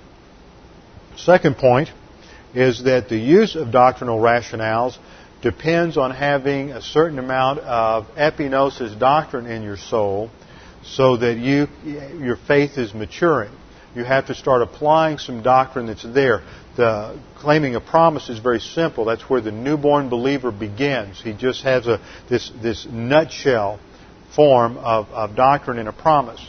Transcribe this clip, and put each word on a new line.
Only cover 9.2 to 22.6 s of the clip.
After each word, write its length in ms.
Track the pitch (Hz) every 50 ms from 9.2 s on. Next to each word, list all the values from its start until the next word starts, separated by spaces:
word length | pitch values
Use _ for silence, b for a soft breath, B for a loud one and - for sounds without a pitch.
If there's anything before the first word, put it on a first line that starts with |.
| 151 - - 123 117
in 160 | 120 113 113
your 140 | 107 104 101
soul, 540 | 92 - - 120 110 104 101 98 101 110 113 - B B B B B B B B B B
so 320 | - - - 131 127 127
that 200 | 113 123 120 117
you, 300 | 113 120 135 139 143 147 143 - - -
your 520 | 156 147 147 143 - 165 170 139 123 113
faith 420 | - - - 147 143 143 139 - 139
is 160 | 120 101 104
maturing. 560 | 110 107 - - - 170 170 147 123 101 104 123 - - B B B B B B
You 100 | 120 120
have 220 | 127 135 135 131
to 80 | - 131
start 280 | - - 147 131 123
applying 560 | 117 - - - 147 151 156 160 160 156 151 -
some 240 | - - 123 113
doctrine 440 | 110 127 131 131 131 131 - 131 117
that's 160 | 110 104 -
there. 400 | - 117 120 139 139 127 110 95 - B B B B B -
The 400 | - 120 113 110 104 107 113 104 - - - -
claiming 400 | - 143 151 151 156 147 131 117
a 40 | 110
promise 480 | - - - 165 165 165 151 135 - -
is 120 | 120 110
very 180 | 113 127 120 110
simple. 460 | - - - 165 165 151 - 123 110
That's 260 | 113 117 113 - -
where 100 | 131 123
the 120 | 107 107
newborn 560 | 104 110 123 139 156 147 139 147 143 143 139 127
believer 420 | 123 117 123 135 143 135 127 120
begins. 720 | 104 101 110 104 104 107 139 143 135 120 104 98 87 -
He 100 | - 117
just 300 | 104 104 123 127 120 -
has 240 | - 135 131 127 117
a, 140 | 120 110 - B B B B B -
this, 220 | 123 117 - - - 113